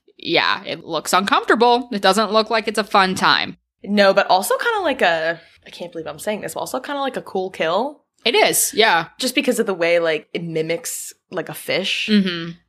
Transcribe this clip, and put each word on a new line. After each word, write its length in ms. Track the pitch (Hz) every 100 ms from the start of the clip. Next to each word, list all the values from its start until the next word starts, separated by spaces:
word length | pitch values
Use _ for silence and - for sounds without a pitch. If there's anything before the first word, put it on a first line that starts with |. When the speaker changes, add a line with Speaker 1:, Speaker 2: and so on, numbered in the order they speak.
| _ -
Speaker 1:
Yeah, 460 | - 175 92 104
it 200 | - 156
looks 280 | - 160 -
uncomfortable. 760 | 196 202 320 453 269 240 240 254
It 80 | 202
doesn't 280 | 190 202 202
look 180 | 220 214
like 180 | 226 220
it's 100 | 214
a 60 |
fun 320 | 196 202 185 185
time. 400 | 175 76 - - _ _
Speaker 2:
No, 320 | 196 208 196
but 140 | 190 -
also 280 | 185 208 523
kinda 240 | 466 427
like 220 | 330 262
a, 380 | 185 165 160 165 - _ -
I 40 |
can't 200 | - 175
believe 140 | 170 151
I'm 120 | 151
saying 220 | 208 214
this, 120 | 160
but 60 | -
also 180 | - 262
kinda 220 | 277 285
like 160 | 269 220
a 60 |
cool 280 | - 190 190
kill. 540 | - 160 185 277 - _ _
Speaker 1:
It 100 | 220 415
is, 360 | 185 165 -
yeah. 340 | - 220 170 165 -
Speaker 2:
Just 160 | 254
because 240 | 277 254 226
of 80 | 214
the 80 |
way, 240 | 180 170 170
like, 300 | 165 156 -
it 100 | -
mimics, 680 | 170 160 160 165 - - - - _
like, 180 | 180 160
a 60 |
fish. 540 | 151 - 147 196 - -
Speaker 1:
Mm-hmm. 400 | 208 185 170 170 170